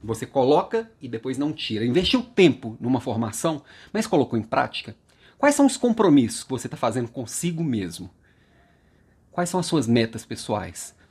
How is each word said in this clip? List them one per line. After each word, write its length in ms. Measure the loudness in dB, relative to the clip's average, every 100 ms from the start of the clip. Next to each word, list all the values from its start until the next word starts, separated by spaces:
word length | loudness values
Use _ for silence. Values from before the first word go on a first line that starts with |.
Você 240 | -8 -8 -4
coloca 640 | 0 4 4 2 -2 -6 _
e 80 | -12
depois 300 | -10 -6 -4
não 140 | -4
tira. 320 | -4 -6 -4
Investiu 380 | 0 0 2 0
tempo 540 | 0 4 4 4 -4 -8
numa 220 | -2 -2
formação, 600 | -2 -4 -4 -2 -4 -4 -10 -20 -8
mas 160 | -6 0
colocou 320 | 2 2 -2
em 40 |
prática? 520 | -2 -2 -2 -4 -14 -16 _ _ _ -2
Quais 160 | 2
são 100 | 4
os 140 | 4 4
compromissos 640 | 0 4 6 6 4 -2
que 60 | -8
você 180 | -8 -8
tá 80 | -4
fazendo 320 | -2 -2 -4
consigo 560 | -8 -10 -6 -4 -4
mesmo? 460 | -2 -2 -4 -8 -14 -18 _ _ _ _ _ _ _ _ _ _ _
Quais 160 | -6 -4
são 100 | -2
as 80 | 0
suas 200 | 0 2
metas 380 | 2 2 -4 -12
pessoais? 680 | -12 -6 -6 -6 -12 -18 -20 _